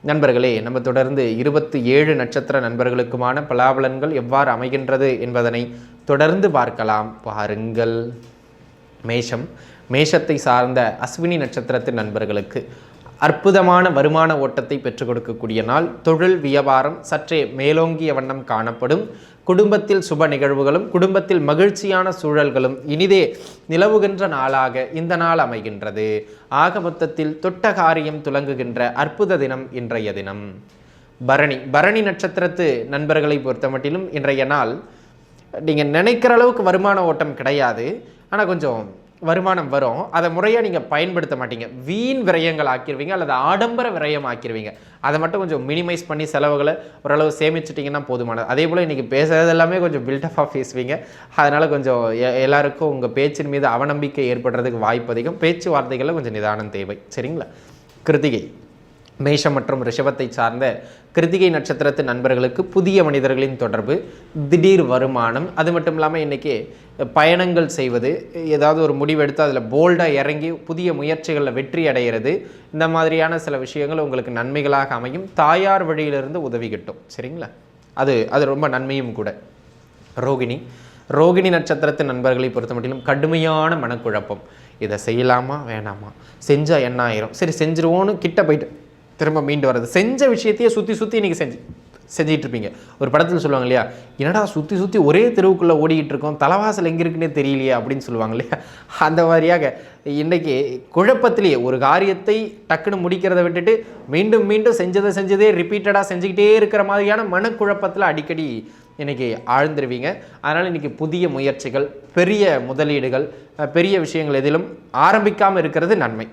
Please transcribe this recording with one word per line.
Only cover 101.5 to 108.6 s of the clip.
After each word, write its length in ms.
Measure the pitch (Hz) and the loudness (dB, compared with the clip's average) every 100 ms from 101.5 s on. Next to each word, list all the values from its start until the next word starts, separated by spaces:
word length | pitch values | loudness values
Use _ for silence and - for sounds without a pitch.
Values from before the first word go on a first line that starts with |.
| 135 | 2
ஒரு 160 | 120 127 | 2 2
காரியத்தை 800 | 139 165 196 190 185 214 214 - - | 4 4 2 0 0 0 -2 -12 -2
டக்குன்னு 300 | 160 208 196 175 | -2 0 -2 -2
முடிக்கிறத 340 | 185 190 180 | 0 2 2
விட்டுட்டு 440 | 175 175 175 226 - - - | 2 0 2 2 0 -18 -4
மீண்டும் 380 | 147 214 220 202 | 0 4 4 4
மீண்டும் 300 | 214 220 226 | 4 4 2
செஞ்சதை 360 | 180 190 202 | 0 2 0
செஞ்சதே 360 | 185 196 196 214 | 0 0 4 6
ரிப்பீட்டடா 520 | 180 170 208 196 202 196 | 4 0 -2 2 2 2
செஞ்சுக்கிட்டே 460 | 180 190 185 208 | -2 -4 4 6
இருக்கிற 300 | 220 208 214 | 6 6 2
மாதிரியான 380 | 196 202 202 220 | 2 2 2 0
மனக்குழப்பத்துல 760 | 214 180 220 226 208 202 196 196 | 0 0 0 -2 -2 0 -2 0
அடிக்கடி 720 | 185 156 151 160 151 113 | 0 0 -4 -6 -6 -8